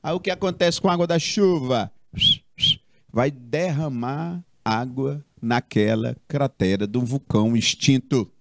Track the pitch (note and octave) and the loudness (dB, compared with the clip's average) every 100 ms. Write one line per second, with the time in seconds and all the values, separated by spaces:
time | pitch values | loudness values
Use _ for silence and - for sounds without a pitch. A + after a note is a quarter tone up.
0 | D#3 F3 - F3+ F#3+ F3 F3 E3 F#3+ F3 | -4 -4 -4 -2 -4 2 0 2 0 2
1 | F3 E3+ - - G3 E3+ B2+ B2 A2 - | 2 0 0 2 4 2 0 -2 -2 -10
2 | _ F2+ - - _ - - - _ _ | _ 0 2 2 _ -2 -2 -2 _ _
3 | _ A2 C3+ C3+ A#2+ D3 F3+ D3 D#3+ B2 | _ -2 -2 -2 -6 -4 -2 -2 -4 -4
4 | A#2+ C#3+ E3+ F3 - _ - A2 B2+ B2 | -6 -6 -6 -10 -14 _ -4 -2 -2 -4
5 | C3+ C#3+ - _ A#2 A#2+ - A2 G#2 A2 | -4 -6 -12 _ -2 -2 0 0 2 2
6 | A#2+ B2 _ C#3+ C3+ _ F#2 G2 G#2 A#2+ | -2 -6 _ -2 -2 _ 0 0 -2 -2
7 | B2 C#3 _ A2 A2 A#2 - - - C3+ | -2 -6 _ 0 2 2 0 0 2 2
8 | - C3 G2+ _ | 2 -2 -2 _